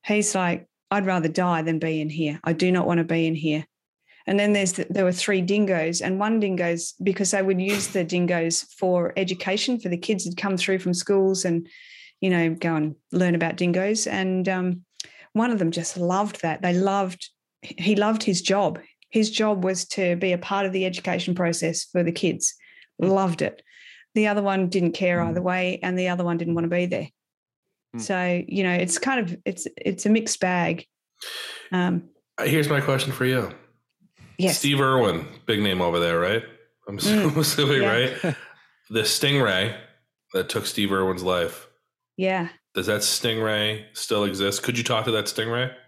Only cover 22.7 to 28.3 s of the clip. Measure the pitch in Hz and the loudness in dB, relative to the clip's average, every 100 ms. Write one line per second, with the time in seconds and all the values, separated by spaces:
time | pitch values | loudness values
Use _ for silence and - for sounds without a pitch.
22.7 | - - - 175 190 190 165 - - _ | -20 -20 -2 2 2 2 0 -4 -6 _
23.7 | - - - _ 220 214 208 196 190 185 | -20 -20 -20 _ 0 2 2 2 2 2
24.7 | 190 175 170 185 175 170 170 180 185 180 | 2 0 2 2 2 0 0 0 0 -2
25.7 | 185 185 185 180 175 175 170 170 170 170 | -2 -2 -2 0 0 0 0 0 0 0
26.7 | 175 180 117 156 _ _ _ _ _ _ | 0 0 -2 -6 _ _ _ _ _ _
27.7 | _ _ 120 110 185 180 | _ _ -12 -4 -2 0